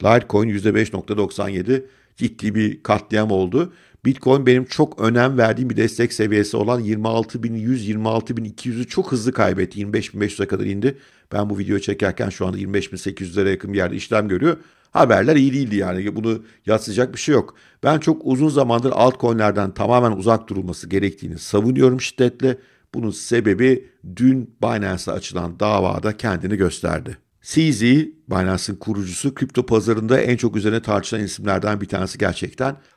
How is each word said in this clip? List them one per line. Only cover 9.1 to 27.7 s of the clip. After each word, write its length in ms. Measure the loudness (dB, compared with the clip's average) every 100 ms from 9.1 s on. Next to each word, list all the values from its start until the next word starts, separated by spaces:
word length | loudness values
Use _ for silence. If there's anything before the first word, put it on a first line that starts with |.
hızlı 200 | -2 -2
kaybetti. 480 | 0 0 2 -2 -4
Yirmi 140 | -4
beş 200 | -4 -4
bin 80 | -4
beş 100 | -4
yüze 140 | -2 -4
kadar 200 | -2 -2
indi. 320 | 0 -2 -2 _ _ _
Ben 160 | -4 -2
bu 80 | -4
videoya 240 | -2 -2
çekerken 480 | -2 -2 -2 -2 -6
şu 180 | -4 -4
anda 100 | -4
yirmi 160 | -4
beş 180 | -4 -4
bin 60 | -8
sekiz 300 | -8 -8 -4
yüzlere 220 | 0 0
yakın 240 | 0 -2
bir 40 | -2
yerde 180 | -2 -4
işlem 320 | -2 -2 0
görüyor. 300 | 0 0 0 -8 _ _
Haberler 440 | 2 6 6 6 4
iyi 180 | 4
değildi 220 | 2 -2 -2
yani. 400 | -2 -2 -4 -4
Bunu 280 | -2 -4 -6 _ 0
yadsıyacak 480 | 0 0 -2 -2
bir 60 | -2
şey 160 | 2 2
yok. 200 | 2 -8 _ _
Ben 160 | 0 2
çok 220 | 2 0
uzun 260 | 0 2 2
zamandır 420 | 4 2 2 2
altcoin'lerden 800 | 4 4 4 2 4 2 2 -2
tamamen 380 | -2 2 4 4
uzak 380 | 2 2 2 0
durulması 400 | -6 -6 -10 -4
gerektiğini 500 | -2 0 -4 -10 -12
savunuyorum 640 | -2 0 2 4 4 2
şiddetle. 560 | -4 0 0 0 -2 -2 _ _ _
Bunun 180 | -6 -6
sebebi 760 | -6 -2 0 2 4 4 2 -2 _ -16 2
dün 400 | 2 2 -2 _
Binance'a 500 | -4 -2 -2 -4 -4
açılan 460 | -6 -6 -6 -6 -2
davada 580 | 0 2 2 0 -4 -4
kendini 380 | -4 -4 -2 0
gösterdi. 640 | 0 0 -4 -4 -6 -14 _ _
C 320 | -2 2 2